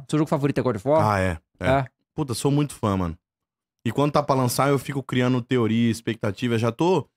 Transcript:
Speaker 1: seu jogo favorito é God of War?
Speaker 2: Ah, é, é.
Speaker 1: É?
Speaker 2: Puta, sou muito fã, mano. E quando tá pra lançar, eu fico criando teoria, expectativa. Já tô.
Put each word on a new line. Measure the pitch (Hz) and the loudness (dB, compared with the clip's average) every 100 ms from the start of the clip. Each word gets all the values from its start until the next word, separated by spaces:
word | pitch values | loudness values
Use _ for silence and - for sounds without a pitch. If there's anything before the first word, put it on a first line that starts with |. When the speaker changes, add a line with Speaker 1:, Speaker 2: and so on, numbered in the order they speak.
| 139 | -2
Speaker 1:
seu | 151 | -2
jogo | 156 | 0
favorito | 156 139 131 | 0 0 0
é | |
God | 123 101 | -2 -2
of | 131 | 0
War? | 151 107 | 2 4
Speaker 2:
Ah, | 101 | 2
é, | 95 82 _ - | 0 -2 _ -6
é. | 92 | 0
Speaker 1:
É? | 135 131 _ _ - | 0 -2 _ _ -8
Speaker 2:
Puta, | 143 110 | -6 -2
sou | 143 | 0
muito | 143 147 - | 0 -2 -2
fã, | 110 95 | -2 0
mano. | 87 80 _ _ _ _ _ _ 117 | -2 -6 _ _ _ _ _ _ -4
E | |
quando | 113 147 | 0 0
tá | 151 | 0
pra | 147 135 | 0 0
lançar, | 123 - 139 | 0 2 2
eu | 139 | 0
fico | - 139 | -2 -8
criando | - 127 123 127 | -4 0 0 0
teoria, | 120 127 110 113 117 | 0 0 2 2 0
expectativa. | 113 - 113 113 98 123 117 | 0 -4 -4 -4 -4 -2 0
Já | 117 | 0
tô. | 110 165 180 - | 0 0 0 -2